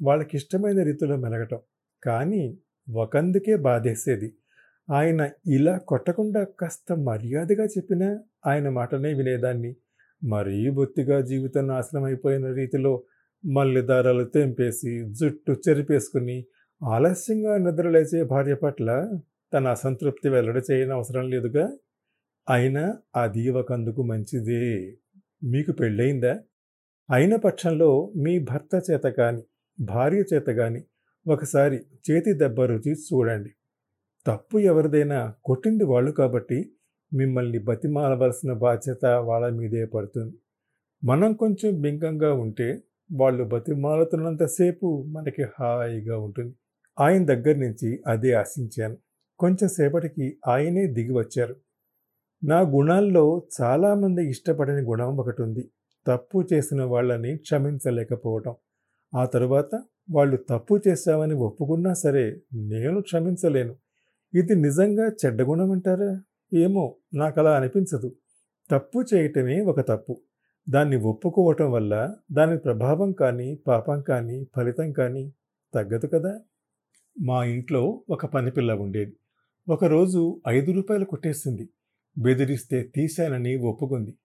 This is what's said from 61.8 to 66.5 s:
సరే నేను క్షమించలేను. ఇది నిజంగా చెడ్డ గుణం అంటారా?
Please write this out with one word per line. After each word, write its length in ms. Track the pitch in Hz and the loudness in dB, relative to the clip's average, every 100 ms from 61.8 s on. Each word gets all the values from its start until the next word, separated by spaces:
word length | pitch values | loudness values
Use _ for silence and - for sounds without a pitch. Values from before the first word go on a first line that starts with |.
| 185 | 0
సరే 460 | 175 151 139 110 - _ | 0 2 2 0 -4 _
నేను 480 | 117 107 110 131 196 | -10 -6 -4 -2 -2
క్షమించలేను. 720 | 190 170 170 175 170 139 117 - _ _ _ _ _ | -2 -2 -2 0 0 0 -2 -8 _ _ _ _ _
ఇది 200 | 175 170 | 0 4
నిజంగా 520 | 190 147 147 208 208 220 | 4 4 4 2 2 0
చెడ్డ 360 | 220 135 113 | 0 -2 0
గుణం 280 | 131 165 190 | 0 2 0
అంటారా? 500 | 190 185 185 202 190 - _ _ | 0 0 0 0 -4 -10 _ _